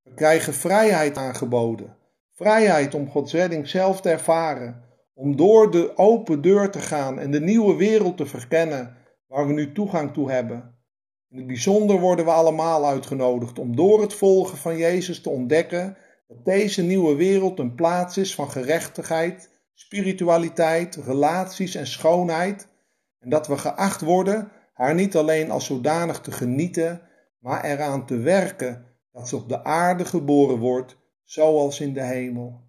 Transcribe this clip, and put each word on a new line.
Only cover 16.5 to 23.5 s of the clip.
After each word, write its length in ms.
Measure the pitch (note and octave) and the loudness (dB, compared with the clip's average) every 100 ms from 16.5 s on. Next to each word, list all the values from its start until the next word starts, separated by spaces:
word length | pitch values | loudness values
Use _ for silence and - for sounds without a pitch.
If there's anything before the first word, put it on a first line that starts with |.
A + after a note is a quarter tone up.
| G3 G#3 G3 | 2 0 0
nieuwe 340 | F3 F#3+ E3 C#3+ | 0 2 2 2
wereld 440 | F#3 G3 F#3+ F#3 | 2 2 0 -2
een 160 | B2 B2 | -8 0
plaats 420 | E3+ F3+ F3+ - | 0 0 -2 -4
is 180 | F#3+ - | -4 -6
van 140 | C#3 | -8
gerechtigheid, 1000 | C#3+ B2+ E3 - - - D#3+ E3+ F3 - _ _ | -6 -2 -2 -4 -12 -4 -2 -2 -6 -20 _ _
spiritualiteit, 1200 | _ _ G3+ F#3 F#3 E3+ E3 E3 D3 D#3+ E3 F3 D#3 | _ _ -6 -4 -2 2 2 0 -2 0 0 -4 -10
relaties 800 | A#2+ C3+ D3 F3 F#3 - F#3 E3+ | -6 0 0 0 -6 -8 -8 -6
en 120 | B2+ | -10
schoonheid 800 | - D#3+ F3 F3 E3 F#3 G3+ - _ _ _ _ _ | -2 0 2 0 -2 -4 -6 -16 _ _ _ _ _
en 100 | B2 | -2
dat 180 | D3+ | -2
we 100 | D3+ | -2